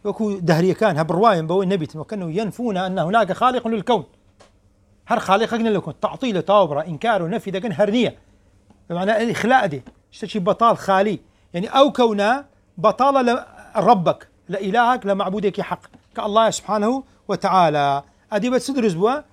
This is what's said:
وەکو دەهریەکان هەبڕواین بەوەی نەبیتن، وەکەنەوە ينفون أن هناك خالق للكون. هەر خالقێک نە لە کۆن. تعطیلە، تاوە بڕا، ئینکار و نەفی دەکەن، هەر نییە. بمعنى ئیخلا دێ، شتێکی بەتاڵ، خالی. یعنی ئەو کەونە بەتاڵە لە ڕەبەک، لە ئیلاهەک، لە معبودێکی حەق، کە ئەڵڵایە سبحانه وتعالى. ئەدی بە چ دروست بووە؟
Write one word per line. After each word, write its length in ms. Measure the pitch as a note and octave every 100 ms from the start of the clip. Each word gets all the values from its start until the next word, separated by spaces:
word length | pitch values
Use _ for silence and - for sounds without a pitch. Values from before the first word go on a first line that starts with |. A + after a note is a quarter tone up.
وەکو 360 | G#3 F#3+ G#3+ G3 E3+
دەهریەکان 460 | D#3+ F#3 E3 G3 C#3+
هەبڕواین 440 | D#3+ E3+ A3+ F3+ D#3+
بەوەی 180 | F#3 F#3
نەبیتن، 240 | G3 D3+ D#3
وەکەنەوە 280 | C#3+ G#3 E3+ D#3+
ينفون 360 | A3 - A#3+ F#3
أن 220 | F#3 F#3+
هناك 340 | D#3+ A3+ F#3+
خالق 340 | - B3 B3 A#3
للكون. 380 | A3+ F3+ A3 C#3 _ _ _ - _ _ _ _ _ -
هەر 80 | A3
خالقێک 420 | - G3 A3+ A3+ A3+
نە 40 | G3
لە 40 |
کۆن. 100 | D#3+ -
تعطیلە، 380 | G#3+ - C4 F#3 E3+
تاوە 180 | G3+ F3+
بڕا، 120 | C#3+ D#3+
ئینکار 340 | D3+ A3+ G#3
و 60 | E3
نەفی 220 | A3 -
دەکەن، 200 | F#3 A3 D3
هەر 100 | G#3
نییە. 220 | A#3+ G#3 - _ _ _ _ _ _ _
بمعنى 240 | F3 F#3+
ئیخلا 560 | A3 A#3 - A3+ C4 G3+
دێ، 120 | C#3+ - _ _
شتێکی 260 | - F3 G#3+ F#3
بەتاڵ، 280 | G3+ A#3 F#3+ -
خالی. 340 | F#3+ G#3 E3+ _ _ _
یعنی 140 | E3+ G#3
ئەو 120 | C4+ C#4 -
کەونە 320 | A#3 G3+ G3+ C4+ - _ _ -
بەتاڵە 380 | G#3 G#3+ C4+ C4+ A#3+
لە 60 | A#3 - - - A3 F#3
ڕەبەک، 340 | A#3 E3 - - _ -
لە 60 | F#3+
ئیلاهەک، 380 | G3 A3+ A#3 B3+ G3
لە 60 | G3
معبودێکی 420 | F#3+ G#3 G3 F#3+ F3
حەق، 140 | F3 - - _
کە 60 | -
ئەڵڵایە 280 | G#3+ G#3 A3 -
سبحانه 440 | - G#3+ G#3 C4+ - _ -
وتعالى. 760 | F#3+ G3 F#3 E3 D3 C#3+ C#3 - _ _
ئەدی 160 | G#3 A#3+
بە 60 | B3+
چ 60 | B3+ C4+
دروست 200 | A3+ E3
بووە؟ 140 | G#3 D4 -